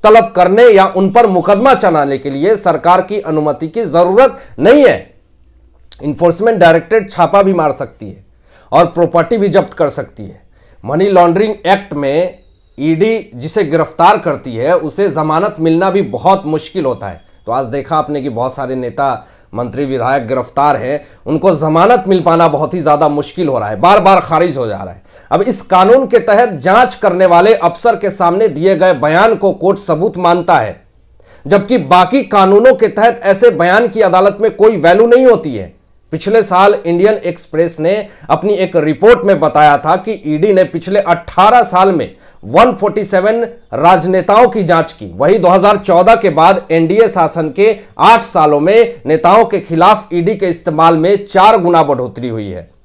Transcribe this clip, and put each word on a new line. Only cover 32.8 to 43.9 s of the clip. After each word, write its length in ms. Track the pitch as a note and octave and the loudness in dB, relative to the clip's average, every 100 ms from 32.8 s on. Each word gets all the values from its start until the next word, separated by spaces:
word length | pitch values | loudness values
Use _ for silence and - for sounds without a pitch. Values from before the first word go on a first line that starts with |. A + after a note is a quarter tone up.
| A3 | 0
तहत 340 | - A3+ A#3 | 2 0 0
ऐसे 260 | G3 F#3+ A#3+ | -2 2 2
बयान 380 | F#3 F3 G3+ A#3+ | 2 0 2 0
की 140 | A3+ | 0
अदालत 360 | G3 F3+ G3 G3 | 0 2 0 0
में 140 | A3 - | -4 2
कोई 220 | A3 G#3 | 0 2
वैल्यू 300 | D#3+ F#3+ A#3 | 2 2 4
नहीं 180 | A#3+ C4 | 4 4
होती 300 | A3+ D3+ A2+ | 2 -2 -10
है। 240 | F#2 _ _ _ _ | -12 _ _ _ _
पिछले 320 | D#3+ G3+ A3+ | -8 -2 0
साल 320 | G3+ F3+ G3+ - E3 | 0 2 2 2 -2
इंडियन 280 | E3+ G3+ | 0 0
एक्सप्रेस 640 | A3 F3 E3+ - D#3 E3+ E3 | 0 -6 -10 -8 -4 -4 -2
ने 280 | D#3+ G#3 G3+ - - | -4 -4 -6 -18 -4
अपनी 240 | D3+ G3 | -2 -2
एक 220 | G3+ F#3 E3 | -2 -2 -2
रिपोर्ट 500 | D3+ D3 G#3+ A#3+ G3 | -2 2 4 4 2
में 140 | F3+ | 0
बताया 380 | D3+ D3+ D3+ C#3+ | 0 4 4 2
था 180 | D3 F3+ | 0 -4
कि 280 | A3 G#3 D3+ | -4 -10 -6
ईडी 280 | D3+ G3+ | -2 0
ने 100 | F#3+ | 2
पिछले 360 | F#3 E3+ E3+ G3+ | 0 -4 -4 -4
अठारह 640 | D#3 E3+ - - G3+ A#3+ | 0 -4 -2 0 4 4
साल 280 | A3+ F3+ F#3+ | 2 2 0
में 240 | E3+ G#2 - - _ G2 | 0 -6 -12 -20 _ -2
वन 280 | D3 B3 | 2 2
फ़ोर्टी 300 | G#3 G3+ G#3 | 0 -4 -4
सेवन 400 | G3+ F#3+ G3+ A3+ A#3 - _ | -2 -2 0 -2 -6 -10 _
राजनेताओं 760 | A#2+ E3 | 0 2